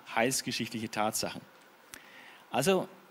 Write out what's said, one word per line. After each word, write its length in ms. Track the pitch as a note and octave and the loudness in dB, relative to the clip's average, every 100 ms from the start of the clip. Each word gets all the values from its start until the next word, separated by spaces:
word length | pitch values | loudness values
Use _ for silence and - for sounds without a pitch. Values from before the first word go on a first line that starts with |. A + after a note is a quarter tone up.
| - | -4
heilsgeschichtliche 760 | - A#2 C3 - A#2 A2+ A#2 G#2+ | 2 2 2 -2 -4 -4 -6 -4
Tatsachen. 500 | - G#2+ - F#2 - - - - - - - - - - - - | 0 0 0 -4 -6 -14 -20 -20 -20 -20 -20 -18 -20 -20 -20 -6
Also 360 | A#2 D3 F#3+ - - - | 0 4 4 2 -6 -20